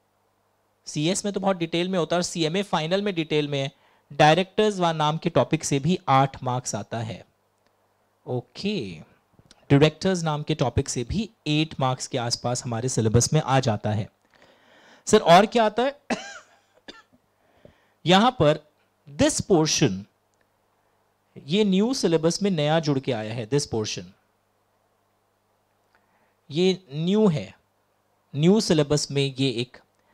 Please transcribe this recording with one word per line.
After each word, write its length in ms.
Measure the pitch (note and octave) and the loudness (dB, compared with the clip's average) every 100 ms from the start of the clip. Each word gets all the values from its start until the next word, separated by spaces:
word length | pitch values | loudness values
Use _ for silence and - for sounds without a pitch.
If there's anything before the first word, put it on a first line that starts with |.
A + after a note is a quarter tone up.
| _ _ _ _ _ _ _ _ - | _ _ _ _ _ _ _ _ -10
सीएस 360 | D#3 D3+ F#3+ G#3 | -4 -2 -2 -4
में 80 | |
तो 60 | G3 | -4
बहुत 180 | F#3+ F#3 | -2 -2
डिटेल 320 | E3 E3+ F#3 | -2 -2 -2
में 80 | F#3 | -2
होता 160 | D#3+ E3+ | -2 -2
है 20 | |
और 60 | |
सीएमए 380 | F3 E3+ D#3 F#3 | -2 -4 -2 -2
फाइनल 380 | G3 E3+ D#3 F#3+ | -2 -4 -2 -2
में 120 | G3+ E3+ | -2 -4
डिटेल 320 | D3+ D3+ D3 | -2 -2 -2
में 120 | C#3+ | -4
है, 120 | C3+ _ _ _ - | -6 _ _ _ -8
डायरेक्टर्स 680 | C#3+ D3+ D#3+ F#3 - G#3+ G3 | 4 4 4 0 0 0 0
व 120 | E3+ | -2
नाम 260 | D#3+ D3+ D#3+ | 0 -2 -2
के 120 | E3+ | -2
टॉपिक 340 | C#3+ B2 D#3 | 0 0 -2
से 160 | - C#3 | -2 -2
भी 180 | C#3 F#3 - | 0 -2 2
आठ 340 | C3+ C#3 - | 2 2 -2
मार्क्स 320 | B2+ B2 - G#2+ | -6 -6 -6 -10
आता 240 | G2+ A#2 | -8 -8
है। 240 | A2+ F2 - _ _ _ _ _ _ _ _ _ - | -8 -12 -18 _ _ _ _ _ _ _ _ _ -8
ओके, 540 | B2 - - G3 G#3 G2+ D#2+ - _ _ _ _ _ - | -8 -8 -8 -6 -4 -6 -12 -18 _ _ _ _ _ 2
डायरेक्टर्स 540 | C#3 D#3 D#3 F#3+ F#3 | 4 4 2 -2 -2
नाम 200 | D#3+ D3 | -2 -4
के 120 | D3+ D#3 | -4 -2
टॉपिक 340 | B2+ - C#3 | -2 -2 -4
से 140 | - | -6
भी 260 | A#2+ F3+ G#3+ _ D3+ | -4 -6 -6 _ -2
एट 280 | D3+ D#3 - | 0 -2 -2
मार्क्स 280 | C3 B2+ - | -4 -4 -6
के 100 | C3 | -6
आसपास 460 | A#2 - A#2+ B2 | -4 -4 -4 -6
हमारे 260 | B2+ A2+ B2+ | -6 -4 -4
सिलेबस 440 | - A2 A2+ B2 | 0 2 2 2
में 80 | D#3 | 0
आ 180 | B2 C3+ | 2 0
जाता 320 | - G#2+ G#2+ | 2 -2 -2
है। 160 | G#2 F#2+ _ _ _ _ _ _ _ - - - | -4 -4 _ _ _ _ _ _ _ -20 -12 2
सर 120 | G#3+ | 4
और 260 | D3+ E3+ A3 | 8 8 6
क्या 200 | A#3 G#3+ | 2 0
आता 180 | G#3+ | 0
है? 160 | C4 C#4 - | -2 -4 -8
<coughs> 60 | - G5 G5 - _ _ _ - A4+ _ _ _ _ _ _ - _ _ _ D3 | -8 -8 -20 -20 _ _ _ -20 -20 _ _ _ _ _ _ -20 _ _ _ 2
यहां 260 | F#3 A#3+ | 4 4
पर 280 | B3+ D3+ D#3 _ _ _ _ - | 4 2 2 _ _ _ _ -10
this 320 | D3 D4 - | 0 0 0
portion, 520 | - F3 D#3 - C3+ F#2+ G2+ _ _ _ _ _ _ _ _ _ _ _ _ - C3+ | 2 2 2 2 0 -2 -12 _ _ _ _ _ _ _ _ _ _ _ _ -18 -4
ये 160 | F#3+ G#3+ | 0 2
न्यू 280 | F#3 A3 | 2 0
सिलेबस 480 | C4 F#3+ E3 D#3+ E3+ | 0 0 2 0 -2
में 60 | G3+ | -2
नया 280 | E3+ D3 E3 | 0 0 0
जुड़ 180 | D3+ C3+ | 0 -2
के 120 | C3 | -2
आया 220 | A#2 G#2+ | -6 -6
है, 160 | A#2+ G#2+ | -8 -2
this 180 | C#3 - | -2 -2
portion, 360 | A#2 G#2+ - F2+ _ _ _ _ _ _ _ _ _ _ _ _ _ _ _ _ _ _ _ _ _ _ _ - | -6 -6 -8 -14 _ _ _ _ _ _ _ _ _ _ _ _ _ _ _ _ _ _ _ _ _ _ _ -8
ये 280 | D3 F#3 F#3 - | 0 0 0 -6
न्यू 340 | C#3+ E3+ G#3 G#3+ | -6 0 2 2
है, 260 | D3 F#2+ - _ _ _ _ _ _ _ | 2 -6 -16 _ _ _ _ _ _ _
न्यू 260 | C3+ E3 G#3+ | 0 4 4
सिलेबस 460 | A3 E3 D3 D3 - | 2 0 2 -2 -2
में 120 | C#3 C#3 B2+ | -4 -4 -2
ये 100 | C3+ A2+ | -2 -2
एक 160 | B2 - _ _ _ | -8 -10 _ _ _